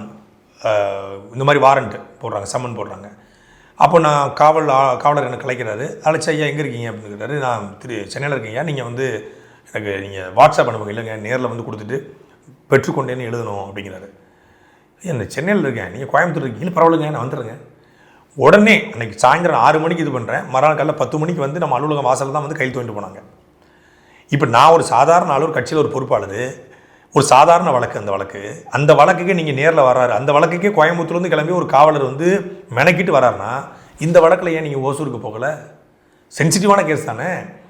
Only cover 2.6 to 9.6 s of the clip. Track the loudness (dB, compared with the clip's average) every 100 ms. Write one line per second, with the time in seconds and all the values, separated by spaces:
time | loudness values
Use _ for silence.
2.6 | -8 -10 -12 -14 -18 -20 _ _ _ _
3.6 | _ 0 4 6 4 2 0 4 4 4
4.6 | 2 2 2 2 0 0 -2 -6 -8 -6
5.6 | -6 -6 -8 -4 -2 0 -2 -2 -2 -4
6.6 | -6 -8 -10 -10 -14 -12 -8 -4 -4 -4
7.6 | -6 -14 -12 -10 -10 -8 -6 -6 -6 -8
8.6 | -6 -6 -8 -6 -6 -6 -12 -20 _ _